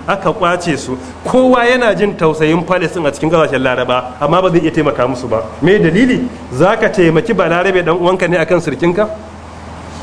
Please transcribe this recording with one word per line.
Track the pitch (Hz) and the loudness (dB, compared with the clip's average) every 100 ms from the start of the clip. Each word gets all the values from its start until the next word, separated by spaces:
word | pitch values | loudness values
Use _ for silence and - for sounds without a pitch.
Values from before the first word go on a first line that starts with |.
| - | -4
aka | 190 170 | -2 -2
kwace | 156 175 180 180 139 | 0 0 0 -2 -4
su. | - 127 - - - | -4 -10 -10 -12 -2
Kowa | 254 262 254 240 | 2 4 4 4
yana | 254 233 | 2 2
jin | 180 202 - | 2 0 0
tausayin | 160 151 156 165 | 0 2 2 0
Palestine | 175 185 165 180 151 | 0 -2 -2 -2 -2
a | |
cikin | 139 156 | -2 0
ƙasashen | 165 147 135 | 2 2 0
Laraba, | 131 127 123 123 127 - | 0 0 0 -2 -2 -4
amma | 147 170 | 0 2
ba | 185 | 2
zai | 170 | 2
iya | 156 | 0
taimaka | 151 147 - 123 | 0 0 0 -2
musu | 131 120 | -2 -4
ba. | 110 113 - | -4 -4 -2
Me | 147 202 | 2 4
dalili? | 165 175 254 214 127 - - | 4 4 2 2 -4 -8 -8
Za | 127 175 220 | 0 2 2
ka | 190 | 0
taimaki | 190 170 156 151 | 2 2 2 0
Balarabe | 196 175 170 190 185 | 0 2 2 2 0
ɗan | 165 175 | 2 0
uwanka | 175 185 180 | 2 2 2
ne | 175 | 0
akan | 160 180 | 2 0
sirkinka? | 156 131 175 180 214 - - - - - - - - - | 0 -2 0 0 -2 -4 -14 -18 -18 -16 -16 -16 -14 -14